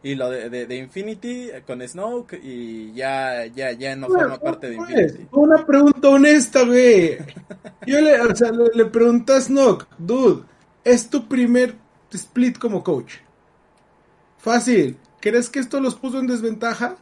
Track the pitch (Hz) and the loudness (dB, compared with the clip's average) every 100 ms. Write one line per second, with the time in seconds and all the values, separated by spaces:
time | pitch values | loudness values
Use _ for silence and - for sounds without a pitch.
0 | 135 139 127 127 117 123 117 127 131 190 | -8 -6 -6 -6 -8 -10 -10 -12 -12 -12
1 | 208 208 240 247 247 131 - 123 123 175 | -12 -12 -12 -12 -12 -16 -14 -14 -12 -10
2 | 214 247 233 - 135 123 117 113 110 113 | -8 -8 -12 -18 -14 -14 -12 -14 -14 -8
3 | 131 135 131 123 117 123 131 120 135 135 | -6 -4 -6 -6 -10 -8 -8 -8 -10 -8
4 | 135 359 302 - 294 320 269 233 339 302 | -4 -2 -2 -4 -8 -8 -10 -12 -4 -2
5 | 160 - - 269 302 311 311 277 294 269 | -2 -4 -4 2 4 4 4 4 4 4
6 | 277 277 294 302 - 269 240 247 247 202 | 4 6 6 4 4 2 4 6 6 6
7 | 165 123 143 - - 190 - _ 247 285 | 4 -4 -14 -18 -20 -20 -20 _ -2 2
8 | 311 262 233 214 233 226 233 226 220 226 | 4 4 4 2 0 2 2 2 0 4
9 | 240 240 240 269 254 277 262 185 - - | 2 2 2 2 2 2 2 2 -6 -14
10 | 170 254 247 143 - _ _ _ 240 240 | -4 2 2 2 -6 _ _ _ 0 0
11 | - 285 - 262 240 240 247 - _ _ | 0 -6 -4 -2 2 2 0 -6 _ _
12 | _ 190 - - 247 240 233 190 - 139 | _ -18 -8 -2 -2 -2 -6 -4 -4 -4
13 | - - _ _ _ _ _ _ _ _ | -6 -20 _ _ _ _ _ _ _ _
14 | _ _ _ _ 226 240 247 226 131 127 | _ _ _ _ -2 0 2 0 0 -6
15 | _ _ 208 240 240 277 254 277 269 - | _ _ -2 -2 -2 -8 -6 -4 -4 -6
16 | 262 262 254 240 226 220 233 208 240 370 | -8 -6 -4 -4 -6 -6 -8 -6 -8 -8